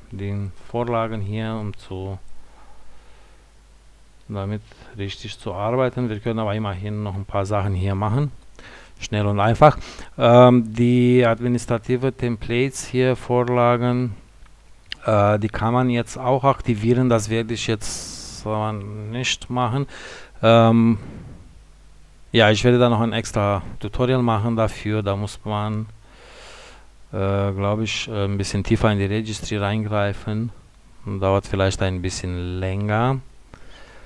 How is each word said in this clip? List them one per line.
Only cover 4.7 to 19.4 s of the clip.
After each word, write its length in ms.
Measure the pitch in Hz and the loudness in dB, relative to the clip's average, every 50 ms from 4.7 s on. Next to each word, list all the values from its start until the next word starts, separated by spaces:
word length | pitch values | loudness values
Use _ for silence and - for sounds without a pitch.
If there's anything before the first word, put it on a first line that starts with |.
| - - - - - | -20 -20 -20 -18 -12
richtig 420 | 104 98 98 - - - 107 - - | -10 -8 -8 -8 -10 -12 -14 -14 -10
zu 140 | - 110 87 | -10 -10 -8
arbeiten. 560 | 95 101 110 123 131 131 123 - 127 123 113 | -4 -4 -2 0 0 0 -2 -2 -4 -4 -4
Wir 100 | 107 104 | -4 -4
können 200 | 110 120 113 113 | -4 -4 -4 -2
aber 160 | 110 104 101 | -2 -2 -2
immerhin 480 | 107 107 101 95 92 101 104 107 107 107 | -2 -4 -4 -6 -6 -6 -6 -6 -6 -6
noch 120 | 101 92 | -6 -6
ein 120 | 101 95 | -6 -8
paar 200 | - - 101 98 | -4 -4 -4 -2
Sachen 280 | 98 107 101 95 101 98 | 0 -2 0 0 0 -2
hier 200 | 90 92 98 98 | -2 -2 -2 0
machen. 380 | 95 104 107 110 135 147 135 - - - - - - - - - - - - - - | 0 0 0 0 0 -2 -2 -4 -10 -18 -20 -20 -20 -20 -20 -20 -20 -20 -20 -16 -16
Schnell 280 | - - 107 104 101 | -10 -4 -2 0 0
und 120 | 101 101 101 | 0 2 2
einfach. 360 | 101 113 113 - 151 151 - - - - - - - - - | 4 2 6 8 8 6 6 4 -4 -12 -14 -16 -16 -14 -4
Ähm, 560 | - 120 117 120 123 123 123 123 123 113 110 107 | 2 6 8 10 10 10 10 8 6 4 2 0
die 500 | 113 120 120 123 123 123 123 123 123 123 | 2 2 4 4 4 6 6 6 6 6
administrative 880 | 117 113 107 120 123 123 117 - - 120 110 - - 127 120 131 135 127 | 4 2 2 0 -2 -2 -2 -2 -2 -4 -4 0 -2 -2 0 0 -2 -2
Templates 720 | - 123 120 117 104 - - 120 120 135 135 131 - - | -2 -4 -4 -4 -4 -4 -2 0 0 0 0 -2 -6 -10
hier, 280 | - - 127 127 127 123 | -4 0 2 2 2 2
Vorlagen, 1040 | - - - 123 123 123 123 123 123 120 120 123 117 123 123 123 123 127 117 101 - - - - - - - - - - - - - - - - - - | 0 -2 0 0 2 2 2 2 4 4 4 4 2 2 0 0 0 0 -2 -6 -10 -16 -20 -20 -20 -20 -20 -20 -20 -20 -20 -20 -20 -18 -18 -18 -6 -2
äh, 340 | - 110 104 101 104 107 104 | 2 2 4 4 4 2 2
die 120 | 110 104 | 0 -2
kann 240 | - - 107 113 120 | -2 -2 -2 0 2
man 160 | 127 127 127 | 2 2 2
jetzt 260 | 120 120 113 - - | 0 0 -2 -4 -8
auch 280 | 156 127 123 135 131 135 | -6 -2 0 0 2 2
aktivieren. 680 | 139 131 - - - 117 104 107 117 123 123 127 127 | 2 0 0 0 -2 -2 0 2 2 4 4 4 4
Das 180 | 117 113 104 104 | 2 2 2 0
werde 240 | 110 113 117 110 117 | -2 -2 -2 -4 -6
ich 140 | 107 - | -6 -2
jetzt 800 | - 113 107 - - - - - - - - - - - - - | -4 -4 -4 -4 -8 -8 -8 -10 -12 -14 -16 -16 -16 -16 -10 -6
aber 260 | 107 107 107 107 110 107 | -4 -4 -2 -2 -4 -4
nicht 800 | 101 98 104 104 107 104 107 113 123 127 - - - | -6 -8 -10 -10 -10 -10 -8 -6 -4 -4 -4 -4 -6